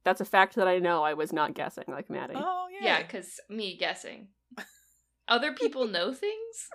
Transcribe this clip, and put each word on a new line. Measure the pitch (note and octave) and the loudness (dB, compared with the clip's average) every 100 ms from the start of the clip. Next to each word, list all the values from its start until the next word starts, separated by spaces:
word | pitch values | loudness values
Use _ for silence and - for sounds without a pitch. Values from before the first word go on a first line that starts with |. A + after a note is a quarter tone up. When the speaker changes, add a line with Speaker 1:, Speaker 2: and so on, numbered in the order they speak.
Speaker 1:
that's | F#3 F#3 | 2 2
a | |
fact | - G3 F#3+ | 4 6 6
that | - F#3 | 6 4
I | F3+ | 4
know. | F3 E3 | 4 4
I | D3+ | 4
was | D3+ D3+ | 2 0
not | D#3 D3+ | 0 0
guessing | D#3 D3+ - - | 0 -6 -6 -10
like | C3+ - | -10 -8
Maddie. | - - C4+ | -8 -6 -6
Speaker 2:
Oh, | E4 F4+ F4+ | -4 -4 -6
yay. | F#4+ G4 | -2 2
Speaker 3:
Yeah, | D#3+ | 2
'cause | E3 G3+ F3+ - - | 0 -12 -12 -16 -12
me | A3 G3 F3 | -8 -8 -4
guessing. | E3+ - - - G3+ _ _ - - _ _ _ _ _ - | -4 -4 -10 -16 -20 _ _ -16 -16 _ _ _ _ _ 0
Other | A#3+ D4+ | 0 0
people | C4 A4 C4+ A3+ | 0 -2 0 -2
know | F3 F#3 | 0 -2
things? | C4 G#4 A4 A4+ A4+ - | -2 -4 -4 -10 -12 -16